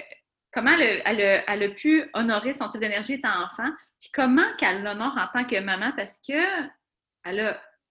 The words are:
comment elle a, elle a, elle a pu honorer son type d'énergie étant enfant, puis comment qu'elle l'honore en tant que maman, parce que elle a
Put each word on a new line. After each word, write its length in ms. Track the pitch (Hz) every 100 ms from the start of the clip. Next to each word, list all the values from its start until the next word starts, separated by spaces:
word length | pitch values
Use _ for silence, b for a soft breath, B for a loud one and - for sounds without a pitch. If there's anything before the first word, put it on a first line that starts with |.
| - - _ _ _
comment 180 | 247 240
elle 300 | 330 247 185
a, 100 | -
elle 100 | 214
a, 320 | 196 196 -
elle 100 | 208
a 60 | 202
pu 400 | 202 302 311 -
honorer 400 | - 226 208 233
son 160 | 277 214
type 100 | 220
d'énergie 340 | 214 208 214
étant 300 | 269 233 185
enfant, 260 | 180 - 247 302 B _
puis 100 | -
comment 320 | - 262 262 403 -
qu'elle 240 | 233 190
l'honore 340 | 202 208 247 254
en 100 | 180 247
tant 80 | 247
que 140 | 202
maman, 320 | 196 190 226 285
parce 220 | 254 - -
que 140 | 294 370 370 277 - _ _ _ _ 175
elle 140 | 196
a 200 | 214 - - _ _